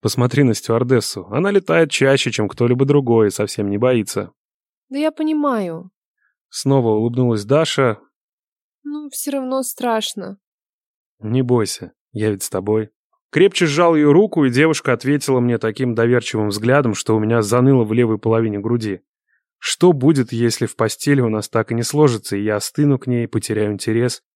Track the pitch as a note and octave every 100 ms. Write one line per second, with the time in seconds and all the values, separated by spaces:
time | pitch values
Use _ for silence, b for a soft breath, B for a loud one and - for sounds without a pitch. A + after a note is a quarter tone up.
0 | A2+ - B2 C#3 C3+ G#2+ - A2+ B2 B2+
1 | - - F#2 A2+ F#3+ G3+ F#3+ E3 D#3+ -
2 | C3+ C#3 - A2+ G#2 - A#2+ B2 C3+ C#3+
3 | C3 A2+ G#2 - G#2+ - G2+ G2+ B2 B2+
4 | G2+ - G2 _ _ _ _ _ _ C4+
5 | D#4 D#4 D#4 D#4 C#4+ A#3 F#3 E3 F#3 _
6 | _ _ _ _ _ - C3+ C#3 A#2 G#2+
7 | A#2 A#2+ B2 A2 G2+ C#3+ D#3+ - C3+ G#2+
8 | _ _ _ _ _ _ _ _ C#4+ D4
9 | D4 - - C#4 B3+ C4+ C4 - B3 A3
10 | G#3+ - F#3 G3 _ _ _ _ _ _
11 | _ _ G#2+ B2 B2 B2 G#2 - F2 _
12 | _ A2 G#2+ G2 - F#2+ G2 G#2+ G#2+ _
13 | _ _ _ D#3 F#3+ - E3 C#3+ F3 D#3+
14 | D3 D3 G#3+ - C3+ A#2+ D#3+ D3+ - A#2+
15 | B2+ D3 - C3 A#2+ A#2 A2 G#2+ B2+ A2+
16 | A#2 B2 - A2 G#2+ G2+ A2+ C#3 B2 G2+
17 | - A2 G#2+ A#2 G#2 A#2+ B2+ C3+ G#2+ A2+
18 | A#2+ G#2+ A2 A2+ A2+ G2+ G#2+ A#2+ A2 F#2+
19 | _ _ _ _ _ _ - - F3+ D3+
20 | C3+ D3 A#2+ A#2 A#2 - A2+ - A2+ -
21 | - C#3 A#2+ G#2+ - A2+ A2 A#2 A#2 D3
22 | D3+ A2+ - G2+ G#2 G#2 - - D3 C3
23 | - B2 A#2 A2+ - G#2+ G#2+ G#2 - A2
24 | B2 - _